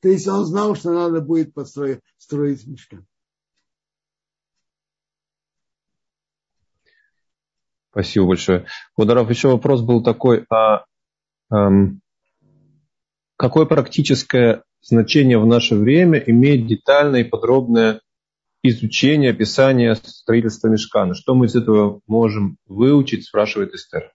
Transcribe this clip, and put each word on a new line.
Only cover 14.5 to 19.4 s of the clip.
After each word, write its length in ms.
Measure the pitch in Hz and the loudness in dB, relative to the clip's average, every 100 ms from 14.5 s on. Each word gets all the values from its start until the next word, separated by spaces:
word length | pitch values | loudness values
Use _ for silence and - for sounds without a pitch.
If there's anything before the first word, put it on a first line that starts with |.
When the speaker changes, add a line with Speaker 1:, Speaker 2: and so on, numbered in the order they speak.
| 110 _ _ | 0 _ _
Speaker 2:
значение 560 | - 113 110 151 131 120 | -2 0 2 2 4 4
в 80 | 110 | 4
наше 300 | 117 - 107 | 2 2 0
время 420 | 110 151 180 151 | 2 4 4 2
имеет 480 | - 117 135 139 113 | 2 2 4 2 0
детальное 540 | 107 - 139 147 127 | -4 0 2 2 0
и 80 | 113 | -2
подробное 720 | 104 113 131 120 117 113 107 _ _ _ _ _ _ | -4 0 0 2 0 0 -2 _ _ _ _ _ _
изучение, 680 | 135 113 107 - 139 151 135 | -2 -2 -6 -2 0 2 0
описание 640 | 98 | 0